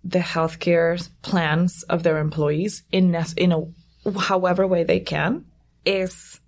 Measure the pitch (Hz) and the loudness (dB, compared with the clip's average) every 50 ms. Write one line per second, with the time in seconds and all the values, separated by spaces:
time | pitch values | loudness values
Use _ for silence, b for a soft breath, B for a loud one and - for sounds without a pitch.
0 | - 180 - 180 175 - - 165 160 160 165 - - 175 170 170 165 165 170 175 | -8 -2 -2 -2 -2 -2 -2 -2 -2 -2 -4 -4 0 2 2 4 2 2 0 -2
1 | 175 - - _ - - 202 180 165 151 151 165 175 180 - - - - - 170 | -6 -12 -16 _ -8 -2 -2 0 0 2 2 2 2 0 0 -4 -4 -4 -4 0
2 | 165 170 156 156 151 156 151 160 151 147 151 156 185 214 - - _ _ - 190 | 0 0 0 2 -2 -2 -2 0 0 0 0 0 -2 -2 -4 -6 _ _ 0 2
3 | 185 180 170 170 170 - - - 180 180 170 160 165 165 - - _ _ _ _ | 2 2 2 0 -4 -4 -2 0 2 2 2 2 -2 -6 -14 -20 _ _ _ _
4 | - 214 190 196 - - 196 185 185 180 175 180 190 190 185 170 165 - - 190 | -6 -4 -4 -2 -2 0 0 2 2 2 2 2 2 2 2 0 2 2 0 0
5 | 175 - 151 151 147 180 254 339 - - _ _ _ _ _ _ _ - 196 190 | 0 -4 -4 -2 -2 -2 -2 -4 -8 -16 _ _ _ _ _ _ _ -2 -2 0
6 | 185 185 - - - - - - _ | -2 0 0 0 0 0 -2 -4 _